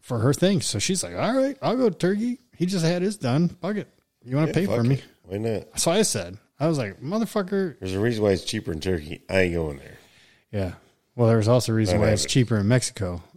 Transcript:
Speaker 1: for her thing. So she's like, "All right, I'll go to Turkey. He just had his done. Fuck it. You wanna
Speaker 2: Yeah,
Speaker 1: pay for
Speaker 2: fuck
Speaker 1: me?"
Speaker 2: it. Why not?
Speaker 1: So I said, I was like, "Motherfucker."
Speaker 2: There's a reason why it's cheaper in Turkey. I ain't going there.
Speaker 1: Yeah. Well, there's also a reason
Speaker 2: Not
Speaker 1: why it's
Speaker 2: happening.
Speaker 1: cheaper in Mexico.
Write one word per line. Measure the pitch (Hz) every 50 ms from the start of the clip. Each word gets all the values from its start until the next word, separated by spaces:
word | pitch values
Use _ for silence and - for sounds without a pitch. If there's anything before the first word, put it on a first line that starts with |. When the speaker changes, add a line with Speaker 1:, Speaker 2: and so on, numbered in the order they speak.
Speaker 1:
for | _ - 127 117
her | 107 131 143
thing. | - - 185 202 160
So | - - - 107
she's | 98 - 190 180 -
like, | 85 85
"All | - 131 185 247
right, | 269 262 269 285 -
I'll | - 156 208
go | 247 262 226
to | 170 -
Turkey. | - 180 202 208 220 247 247 - _ _ _
He | - 165
just | 185 202 190 160
had | 160 175 180
his | 175 202 214 -
done. | - 123 120 151 175 170 - _
Fuck | - 170 214
it. | 208 165 _ _ _ _ _ _ _ _
You | 120 127 143
wanna | 156 156
Speaker 2:
Yeah, | -
Speaker 1:
pay | 156 180
for | 202 - 120
Speaker 2:
fuck | 117
Speaker 1:
me?" | 120 139
Speaker 2:
it. | 131 - - _ _ _
Why | 87 92 101
not? | 110 113 110 95 82 - _ -
Speaker 1:
So | - 170
I | 165 208 220
said, | - - 113 90 87 95 104 _ _ _ _
I | 143 160
was | 165 143
like, | 120 101 92 -
"Motherfucker." | 120 143 185 220 233 185 - 214 196 180 202 196 190 180 - _
Speaker 2:
There's | - 95 92
a | 98
reason | 104 120 120 107 107
why | 104
it's | 98 90 -
cheaper | - - 110 104 -
in | 85 80
Turkey. | 80 95 92 85 76 76 82 - _ _
I | 92 95
ain't | 92 90 85
going | 85 82 78 71 67
there. | - - - - - _ _ _ _ _ _ _ _ _ -
Speaker 1:
Yeah. | 104 98 90 90 - _ _ _ _ _ _ _
Well, | 123 120 113
there's | 113 113 104 110
also | 123 127 110 - 113
a |
reason | 110 110 101 90 87
Speaker 2:
Not | 85
Speaker 1:
why | - 110
it's | -
Speaker 2:
happening. | - -
Speaker 1:
cheaper | - 139 123 - 117 107
in | 98 101
Mexico. | 123 127 - - - - 104 90 87 87 - - _